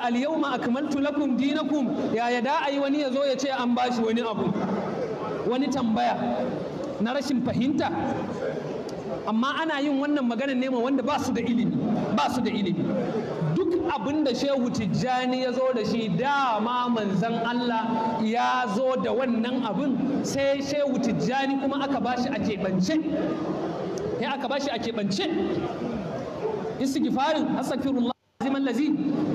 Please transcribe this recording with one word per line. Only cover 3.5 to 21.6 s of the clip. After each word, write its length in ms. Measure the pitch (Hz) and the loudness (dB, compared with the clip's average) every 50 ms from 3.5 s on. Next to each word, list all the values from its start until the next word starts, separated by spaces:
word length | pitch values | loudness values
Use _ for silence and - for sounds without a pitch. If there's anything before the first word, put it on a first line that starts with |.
an 240 | 269 247 247 240 240 | 0 0 0 2 2
bashi 260 | 247 247 247 240 233 | 2 2 2 2 2
wani 220 | 226 220 226 233 | 2 2 2 2
abu? 320 | 226 226 208 - - 226 208 196 196 190 202 202 - - - - - - - - - - - - - 202 | 0 0 0 0 0 0 0 0 -2 -2 -2 -2 -2 -4 -4 -4 -4 -4 -4 -4 -4 -4 -4 -4 -2 0
Wani 160 | 240 262 285 | 0 0 0
tambaya 480 | 285 269 269 240 220 214 240 240 233 202 - 120 123 123 123 - - - - - - - - - - - - | 0 0 0 2 2 2 2 2 2 2 0 0 0 0 -2 -2 -2 -4 -4 -6 -6 -6 -6 -6 -6 -4 -2
na 120 | 202 233 | -2 0
rashin 300 | 262 285 240 294 269 233 | 0 0 0 0 0 0
fahimta. 480 | - 240 - 190 240 285 294 - 311 156 330 330 - 247 - 170 - - - - - - - - - - 185 - - - - - - - 131 - - | 0 0 2 2 2 2 2 2 2 0 0 -2 -2 -2 -2 -2 -4 -4 -4 -4 -4 -4 -4 -4 -6 -6 -6 -6 -6 -8 -8 -8 -6 -6 -6 -6 -4
Amma 300 | 202 220 220 247 277 285 294 | -2 0 0 0 0 0 0
ana 200 | 320 320 302 277 | 0 0 0 0
yin 180 | 277 302 277 269 | 2 2 2 2
wannan 240 | 285 294 294 285 254 233 | 2 2 2 2 2 2
maganar 260 | 233 220 269 277 262 | 0 0 0 0 0
ne 120 | 247 262 269 | 0 0 0
ma 100 | 254 233 | 0 0
wanda 240 | 233 269 277 247 | 2 2 2 2
ba 160 | 214 262 294 262 | 2 2 0 0
su 140 | - 269 | 0 0
da 80 | 208 233 | 0 0
ilimi, 340 | - 247 233 247 - 165 - - - - - - - - 202 | 0 2 2 2 2 2 2 0 0 0 0 0 0 0 2
ba 160 | - 285 240 | 2 2 2
su 100 | - 254 | 2 0
da 100 | 202 220 | 0 0
ilimi. 340 | - 208 196 175 160 - 135 - 202 175 - - - 220 - - - - 165 151 160 | 0 0 0 0 0 0 0 0 0 0 0 0 -2 -2 -2 -4 -2 -2 0 0 2
Duk 180 | 330 392 339 349 330 320 339 | 2 2 2 2 0 0 0
abin 320 | 294 240 196 269 294 311 302 | -2 -2 -2 -2 0 0 2
da 80 | 302 | 0
Shehu 380 | 254 - 269 277 277 269 240 240 | 0 0 0 0 2 2 0 0
Tijjani 720 | - - 220 180 - - 196 254 254 254 254 254 254 254 | 0 -2 0 0 0 0 2 2 0 0 0 0 0 0
ya 100 | 254 254 | 0 0
zo 200 | 240 254 262 262 254 | 0 2 2 2 2
da 100 | 233 208 | 0 0
shi, 240 | - 220 233 220 208 | 0 0 0 0 0
dama 800 | 170 165 262 277 285 277 269 247 220 208 214 240 247 247 247 247 | 0 0 2 2 2 2 2 2 2 0 0 0 0 0 0 2
manzon 460 | 233 220 208 196 180 170 226 226 226 226 226 | 0 0 0 0 0 0 0 0 0 -2 -2
Allah 720 | 233 240 247 247 240 226 220 220 226 240 233 226 233 226 220 | -2 -2 0 0 0 0 0 0 0 0 0 0 0 0 0
ya 440 | 220 220 226 240 247 247 254 254 247 214 190 | 0 0 2 2 2 2 2 0 0 0 0
zo 220 | 233 262 262 254 | 0 2 2 2
da 140 | - 196 226 | 0 0 0
wannan 500 | 208 240 269 247 226 220 226 247 262 254 233 | 0 0 0 2 0 0 0 0 -2 -2 -2
abin, 600 | 214 185 247 285 277 240 - - 277 277 - - | -2 -2 -2 0 0 0 0 0 0 0 0 -2
sai 340 | - - 277 277 277 277 277 | -2 0 0 2 2 0 0
Shehu 380 | 277 277 294 294 285 269 247 - | -2 -2 0 0 0 2 2 2
Tijjani 640 | - 226 190 151 170 208 254 269 269 269 277 269 | 2 0 0 0 0 0 0 0 0 0 0 0